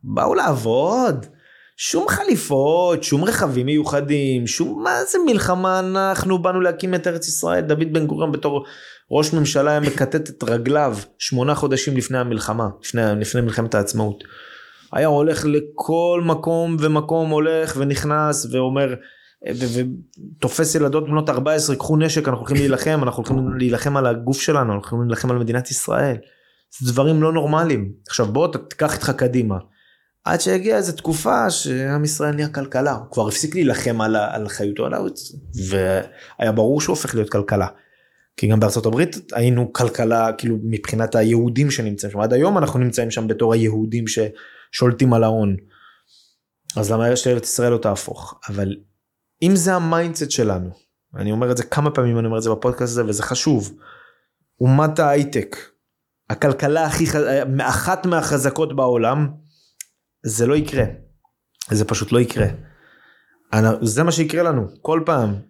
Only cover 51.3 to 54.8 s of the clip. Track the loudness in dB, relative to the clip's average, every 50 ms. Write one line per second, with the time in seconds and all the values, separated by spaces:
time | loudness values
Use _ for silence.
51.3 | 0 0 0 0 0 -2 -2 -2 0 0 0 0 2 2 0 2 2 0 0 0
52.3 | -2 -2 0 0 -2 0 0 -2 -2 0 -4 -4 -2 -2 -2 0 -2 -4 -4 -4
53.3 | -4 -2 0 2 2 2 0 -4 -12 -16 -20 -20 -20 -20 -20 -20 _ _ _ _
54.3 | _ _ _ _ _ _ 4 4 6 6